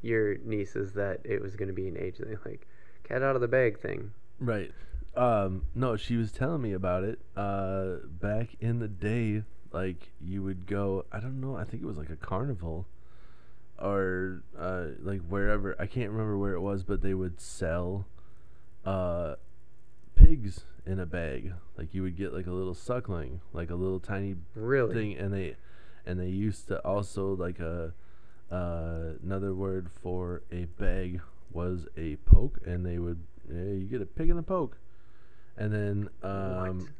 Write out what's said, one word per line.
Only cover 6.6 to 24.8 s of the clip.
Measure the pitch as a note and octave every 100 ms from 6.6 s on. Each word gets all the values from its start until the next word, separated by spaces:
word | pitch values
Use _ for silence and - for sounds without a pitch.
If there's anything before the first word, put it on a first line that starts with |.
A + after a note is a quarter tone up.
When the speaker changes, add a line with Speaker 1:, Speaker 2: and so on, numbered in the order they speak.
Speaker 2:
me | A#2
about | F#2+ F#2+ F2+
it. | G2 - - -
Uh, | G2+ G2 F#2+ F#2+ F#2+ F2 -
back | F2 G#2 G#2+ A#2 -
in | A2+ A#2
the | A2
day, | G2 G#2 A#2 A2+ G#2+ G#2+ - -
like, | E2 F#2+ F2 - -
you | E2 G2
would | F#2+ F#2 F#2
go, | G2+ G2+ F#2+ -
I | -
don't | A#2+ C3+
know, | C3 C3+
I | -
think | A#2
it | -
was, | F2
like, | D#2
a | D#2+
carnival | - F#2+ C#3 A2 E2 D#2+ F#2+ - - - - - - - - -
or, | G2 G2+ F#2+ F#2 F#2 F#2 - -
uh, | F2 F#2 E2 C2
like, | D#2+ G2 E2
wherever. | G2 G2+ G#2 G2 -
I | G2+
can't | B2+ A2
remember | A2 G#2+ G2+
where | G2
it | F2+
was, | F#2+ G2
but | F#2 G2+
they | -
would | F#2+ F#2 E2+
sell, | - - E2+ E2+ F2+ G2 F#2+ - - - - - - - -
uh, | F#2+ F2+ F2 E2 C#2+ - - - - - - - -
pigs | - D#3 G#2 - - - -
in | F#2+
a | E2+
bag. | F2+ E2 C2 C#2+ F2 - -
Like, | D#2
you | F#2
would | F#2 F2
get, | G2
like, | C2+ F2
a |
little | F2+ F#2
suckling, | F2 - B2+ A#2+ F2+ C2+ F2 -
like, | E2+ E2
a | F2
little | F#2 F#2
tiny | - G2 G2 F2+ E2 -
Speaker 1:
Really? | A2+ C#3